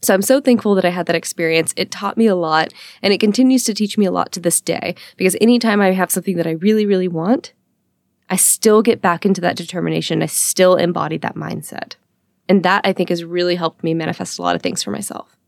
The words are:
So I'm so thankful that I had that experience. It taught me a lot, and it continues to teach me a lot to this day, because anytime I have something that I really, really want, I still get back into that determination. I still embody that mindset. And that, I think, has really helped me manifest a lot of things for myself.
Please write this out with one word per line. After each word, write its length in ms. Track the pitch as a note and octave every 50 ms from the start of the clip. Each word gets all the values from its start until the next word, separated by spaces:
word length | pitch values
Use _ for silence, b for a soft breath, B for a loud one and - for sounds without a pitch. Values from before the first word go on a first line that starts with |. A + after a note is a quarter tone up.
So 120 | - - G#3
I'm 80 | F#3+
so 200 | G3 - C4 C#4
thankful 340 | C#4 - B3 A3 - G#3+ G3+
that 80 | F#3+ F3+
I 60 | F3
had 160 | F3 F3 F3
that 100 | - E3+
experience. 580 | E3 - - - - E3+ D#3+ D#3+ D#3+ E3 E3 - -
It 120 | F#3+ -
taught 280 | - - G#3 G3 - -
me 100 | A3+ A3
a 80 | G3
lot, 380 | F3+ E3+ D#3+ D#3 D#3 D#3+ - B B B B B B
and 120 | B G3+ G3+
it 80 | F#3
continues 420 | - G#3+ G3+ - C4 B3+ C4 C4 -
to 100 | - G#3+
teach 240 | - G#3+ G3+ - -
me 80 | G#3
a 60 | F#3
lot 220 | F3+ F3+ - - -
to 80 | F3+
this 180 | E3+ F3 E3 -
day, 360 | - - E3 - - F3 F3 B B B B
because 220 | B F#3 F#3 F#3 -
anytime 400 | - A3+ A#3+ A#3+ A#3 A3+ G#3 G#3
I 120 | G3+ F#3+
have 200 | F#3 F#3+ F#3 F3+
something 240 | - F#3+ F3 - F#3+
that 120 | E3+ E3 E3
I 40 |
really, 340 | D#3+ D#3+ E3 G#3 A3 A3 G#3+
really 220 | G3+ G3+ F#3 F#3 F#3
want, 460 | E3+ D#3+ D#3+ F#3 A#3+ E4 - - _ _ _ _ _ _ _ _ _ _ _ _ _ _ _ _
I 60 | F3+
still 460 | F#3 - - - - - A3+ G#3+ G#3+
get 200 | A3 A#3 A3 -
back 240 | - F#3+ E3+ E3+ -
into 160 | G#3 G3 F#3
that 160 | F3 F3 E3+ -
determination. 680 | F3 E3 - F3+ E3 E3 D#3+ D#3+ D#3 - E3+ D#3+ D#3+
I 40 | D3
still 480 | - - - - - - F#3 F#3 F#3
embody 420 | - - E3+ F3 E3+ D#3+ D3+ D#3+ D#3
that 180 | - - -
mindset. 600 | - D#3 D#3+ - E3 D3+ - - - - _ - _ _ _ _ _ _ _ _ _ _ _
And 140 | F3+ G3+ E3+
that, 180 | F3+ F#3+ G3+ -
I 60 | G3
think, 180 | F#3+ - F#3 E3
has 140 | F3+ E3+ E3+
really 320 | E3 E3+ F3 F3 F3+ F3
helped 280 | F3 E3+ E3 E3 _ -
me 100 | E3 D#3+
manifest 460 | E3 D#3+ E3 E3+ - F#3 F3+ - -
a 20 |
lot 140 | F3 - -
of 60 | -
things 200 | - F3+ F#3+ F#3+
for 100 | - -
myself. 460 | - - G3+ - - - - _ _ _ _